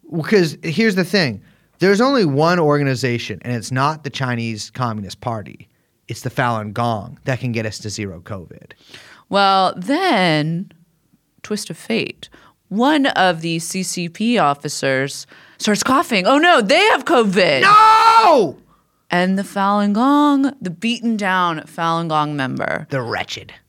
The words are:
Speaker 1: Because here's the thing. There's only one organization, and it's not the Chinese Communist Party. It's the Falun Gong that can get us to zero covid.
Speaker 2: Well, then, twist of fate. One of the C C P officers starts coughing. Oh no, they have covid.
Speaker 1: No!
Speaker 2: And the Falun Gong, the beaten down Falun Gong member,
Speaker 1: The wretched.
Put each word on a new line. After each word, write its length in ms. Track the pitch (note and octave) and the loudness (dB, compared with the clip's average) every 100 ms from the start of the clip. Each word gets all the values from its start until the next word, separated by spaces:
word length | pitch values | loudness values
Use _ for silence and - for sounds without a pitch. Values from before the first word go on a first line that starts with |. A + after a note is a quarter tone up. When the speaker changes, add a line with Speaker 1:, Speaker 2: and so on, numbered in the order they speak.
| - E3+ | -8 -8
Speaker 1:
Because 400 | C#3+ G#3 E3 D#3+ | 0 2 0 -4
here's 320 | E3 D3+ A3+ | -8 0 0
the 100 | F#3+ | 0
thing. 380 | F3+ G#3 D3 G2+ _ _ _ _ | -2 -2 -2 -6 _ _ _ _
There's 200 | F3+ G3+ | 2 4
only 260 | B3+ C#4 E3+ | 2 2 0
one 340 | C3+ D#3+ F3 | 2 2 2
organization, 800 | D3+ D3 C#3 B2+ B2+ A#2+ - F#2+ | 2 2 0 -2 -2 -4 -6 -10
and 120 | - A#2+ | -8 -8
it's 160 | G2 | -6
not 320 | B2+ C#3+ D#3 | -2 -2 -2
the 80 | D3 | -10
Chinese 580 | - C3 A#2+ A#2 G#2+ - | -6 -4 -4 -4 -8 -12
Communist 500 | - B2 A2 F#2+ - | -6 -6 -6 -10 -10
Party. 480 | B2 A2+ F#2 - - _ _ _ - | -8 -8 -12 -20 -20 _ _ _ -14
It's 140 | A#2+ | -12
the 80 | B2 | -8
Falun 440 | - B2 A2+ G#2+ | -2 -2 -2 -6
Gong 460 | G#2 A#2+ A2 F2+ - - | -4 -4 -4 -8 -12 -6
that 140 | B2+ | -6
can 120 | B2+ | -4
get 140 | A2+ A2 | -4 -6
us 140 | - | -8
to 100 | A2 | -12
zero 320 | G2 G2+ E2+ | -10 -10 -12
covid. 520 | F2 G2+ E2 - - - _ - - - _ | -14 -14 -14 -20 -20 -20 _ -20 -20 -20 _
Speaker 2:
Well, 460 | G3 G3 F#3+ F#3 - | 2 4 4 2 -2
then, 960 | F#3 D4 F#4+ A#3 F3+ D#3 D3+ E3 G3 _ _ _ _ _ _ _ | -4 -2 0 2 2 0 -2 -4 -8 _ _ _ _ _ _ _
twist 300 | - G#3+ - | -10 -8 -8
of 60 | D#3+ | -14
fate. 520 | - A3+ - - - - _ _ _ | -6 -4 -4 -10 -20 -20 _ _ _
One 380 | F#3+ B3+ D#4 C4+ | 0 2 2 0
of 340 | - F#3 E3 | 2 0 0
the 160 | E3 E3 | -4 -6
C 240 | D#3+ F#3+ | -6 -6
C 260 | F3+ - E3+ | -6 -6 -8
P 280 | E3 A3 A#3 | -4 0 2
officers 880 | D3 C#3+ D3+ - C#3 C3 C3+ - - - - _ | 2 0 -6 -4 -2 -2 -2 -8 -18 -20 -20 _
starts 240 | - G#3 | -2 0
coughing. 440 | - C4 E4 G#3+ F#3 | 2 0 2 0 2
Oh 100 | C#4 | 4
no, 240 | F4 D#4+ | 6 4
they 180 | G3+ D4+ G#4+ | 4 4 4
have 160 | F4 - | 2 2
covid. 560 | D4 G#3+ F#3+ F3 C#3 | 2 2 2 2 4
Speaker 1:
No! 960 | G4 G#4+ A4 A4 A4+ A4+ A4 D4 E3+ - _ _ _ _ _ | 6 8 8 6 6 6 6 4 2 -4 _ _ _ _ _
Speaker 2:
And 280 | F3+ F#3 F#3+ | 0 0 -2
the 60 | |
Falun 500 | F#3+ G3+ G3 G#3 G3+ | -4 -2 0 2 0
Gong, 600 | G3+ C4 C#4+ D4 C#4+ C4+ - | 2 2 4 4 2 0 -4
the 80 | F3+ | -10
beaten 480 | D#3+ A#3 A#3 A#3 A3 | -6 -4 -2 -4 -2
down 440 | G3+ F#3 F3 D#3 | 0 0 0 -2
Falun 460 | - - E3 E3 E3+ | -8 -6 -4 -2 -2
Gong 260 | D#3 D3 D3 | -2 -2 -4
member, 500 | C3 C3+ - D#2 D#3 | -4 -4 -6 -6 -6
Speaker 1:
The 100 | C#3 | -6
wretched. 520 | A#2 G2 - - F#2 - | -4 -6 -8 -12 -16 -20